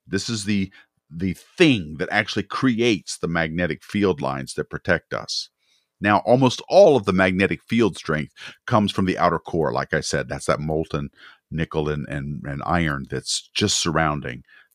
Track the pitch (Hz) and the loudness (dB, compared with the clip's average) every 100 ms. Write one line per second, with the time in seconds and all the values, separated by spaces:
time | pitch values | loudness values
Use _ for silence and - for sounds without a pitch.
0 | - 92 - 113 98 101 95 - _ _ | -8 -6 -4 -6 -2 -2 -2 -8 _ _
1 | _ 82 92 85 - - 165 117 76 76 | _ -6 -4 -6 -6 2 2 2 -2 -8
2 | 87 104 110 110 95 - 131 110 120 95 | -4 -2 -2 -4 -6 -2 0 2 2 0
3 | - - 85 82 80 82 85 76 - 104 | -2 -8 -4 -2 -2 -2 -2 -4 -4 0
4 | 98 76 67 67 67 - - 76 - 85 | 2 0 -2 -6 -8 -8 -8 -6 -2 -2
5 | - 53 - - - _ _ _ _ - | -2 -10 -6 -10 -10 _ _ _ _ -4
6 | 98 104 - 127 127 - - 170 202 131 | 2 2 4 4 4 0 2 8 8 6
7 | 101 92 95 92 95 85 - 117 107 76 | 4 4 4 4 0 0 -2 2 2 0
8 | - 78 69 - - - - 107 101 - | -4 -4 -4 -12 -20 -14 0 2 2 2
9 | 92 - 87 82 - 85 73 62 69 78 | 0 2 2 0 -2 -2 0 -2 -2 -2
10 | - 73 64 71 - 69 78 78 80 76 | -2 -4 -4 -6 -2 -2 0 -2 -2 -4
11 | 71 _ - - - 78 80 80 76 76 | -6 _ -20 -20 -10 -6 -4 -2 -2 -4
12 | - 71 71 71 71 69 - 87 80 69 | -6 -8 -6 -8 -8 -8 -2 0 0 -2
13 | 67 65 - - - - 104 - 87 78 | -6 -8 -6 -8 -6 -2 0 0 0 2
14 | 78 76 65 64 - - _ | 0 0 -6 -12 -16 -20 _